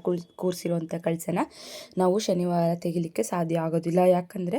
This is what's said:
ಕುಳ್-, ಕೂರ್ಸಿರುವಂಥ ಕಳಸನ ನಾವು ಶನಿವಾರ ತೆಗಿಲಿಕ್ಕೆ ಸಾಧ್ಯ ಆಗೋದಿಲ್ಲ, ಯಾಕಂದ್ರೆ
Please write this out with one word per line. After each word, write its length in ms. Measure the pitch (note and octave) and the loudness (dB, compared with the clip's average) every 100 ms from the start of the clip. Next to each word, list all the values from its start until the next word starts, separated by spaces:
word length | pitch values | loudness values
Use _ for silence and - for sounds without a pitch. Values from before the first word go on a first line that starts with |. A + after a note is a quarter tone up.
ಕುಳ್-, 340 | F3+ F3 F3 - | 0 -2 -4 -6
ಕೂರ್ಸಿರುವಂಥ 600 | F#3 F3 E3+ E3+ E3 E3+ | -4 -2 -2 -4 -4 -4
ಕಳಸನ 440 | E3+ E3 - F3 D4+ - - - - - | -2 -2 -2 -2 -4 -8 -18 -16 -8 0
ನಾವು 220 | F#3 G3 | 2 2
ಶನಿವಾರ 560 | G#3+ F3+ F3+ F3 E3+ E3+ | 2 0 2 2 2 0
ತೆಗಿಲಿಕ್ಕೆ 480 | F3 E3+ E3 - | -2 -2 -2 -2
ಸಾಧ್ಯ 360 | A3 F3+ E3 E3 | -2 -2 0 0
ಆಗೋದಿಲ್ಲ, 400 | D#3+ E3 E3 F3+ | 0 -2 2 4
ಯಾಕಂದ್ರೆ 580 | F3+ F3+ F3 F#3+ F3 | 6 6 2 -6 -4